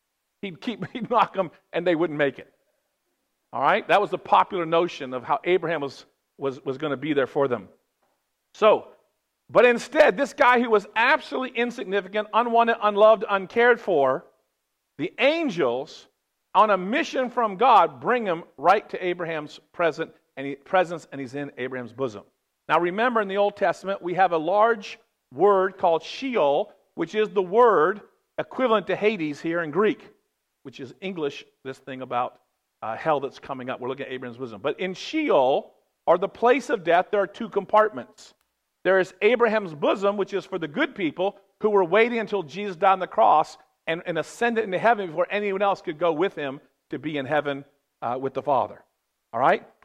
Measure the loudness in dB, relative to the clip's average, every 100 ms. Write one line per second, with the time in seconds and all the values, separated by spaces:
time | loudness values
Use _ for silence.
0 | _ _ _ _ -14 -10 -10 -8 -8 -10
1 | -2 0 0 -2 -6 -8 _ -4 0 0
2 | 0 0 -2 -2 -16 _ _ _ _ _
3 | _ _ _ _ _ -2 2 2 2 2
4 | 2 -6 0 2 2 -2 -2 0 0 -4
5 | -10 -10 -4 -4 0 0 0 -4 -6 -10
6 | -20 _ _ -8 -8 -6 -8 -6 -4 -4
7 | -2 -2 0 0 0 -2 -8 _ _ _
8 | _ _ _ _ _ 2 4 4 0 -20
9 | _ _ _ _ _ 4 6 4 0 4
10 | 4 4 -2 2 4 4 4 2 0 -2
11 | 2 2 0 -6 -6 -4 -4 -4 -6 -4
12 | -4 -6 -2 0 2 2 2 2 0 6
13 | 6 6 2 -4 -2 2 4 4 2 2
14 | 2 0 -6 _ _ _ _ _ _ -10
15 | -8 0 0 0 -2 -2 -2 -2 -8 -16
16 | -20 _ _ _ _ 2 4 2 0 -4
17 | -4 -4 -4 -2 -4 2 4 6 4 0
18 | -2 -2 -2 -6 -8 -4 2 2 0 -8
19 | -6 -6 -6 -8 -10 -16 _ -2 -2 -2
20 | -8 _ _ -12 -10 -10 -2 0 0 -4
21 | -12 -12 -10 -10 -10 -8 -10 -8 -12 -8
22 | -8 -8 -20 _ _ _ -2 0 0 -2
23 | -2 0 -2 0 -2 0 -2 -2 -6 -8
24 | -4 0 2 2 -2 2 2 0 -6 -18
25 | _ _ _ 2 4 4 2 0 0 0
26 | -4 -10 -4 0 2 0 -2 _ _ -10
27 | -6 -2 -2 -2 0 4 6 6 2 0
28 | -10 _ _ -10 -8 -2 2 2 0 -2
29 | 0 -2 -4 -6 -6 -6 -4 0 0 -2
30 | -8 _ _ _ _ _ -20 -16 -16 -12
31 | -12 -6 -6 -6 -18 _ -16 -16 -14 -14
32 | -6 -4 -4 -8 _ _ _ -14 -10 -6
33 | -2 -2 -2 -12 -14 -12 -10 -8 -8 -8
34 | -10 -10 -12 -12 -12 -8 -6 -4 -6 -8
35 | -8 -4 0 2 4 2 -4 _ _ _
36 | 2 2 2 0 2 2 0 -4 2 2
37 | 2 0 -2 -4 -6 -6 2 2 2 0
38 | -14 _ -20 _ _ _ _ _ 2 2
39 | 2 0 2 4 2 0 -4 -4 -2 0
40 | 0 -2 -4 -6 -8 -8 -6 -4 -4 -2
41 | -6 -2 -4 -6 _ _ 0 2 4 4
42 | 2 0 -4 -6 -8 -8 -8 0 2 2
43 | 0 2 4 4 2 -6 _ _ -8 -6
44 | -4 -6 -6 -2 -2 -2 -4 0 2 2
45 | -2 -4 -2 -2 -4 -2 -2 -2 -6 -4
46 | -2 0 -2 -2 -8 -8 _ _ -14 -10
47 | -8 -6 -2 -2 -2 -6 -10 _ _ _
48 | -8 -6 -6 -6 -2 0 -2 -6 _ _
49 | _ _ _ 0 2 2 -2 _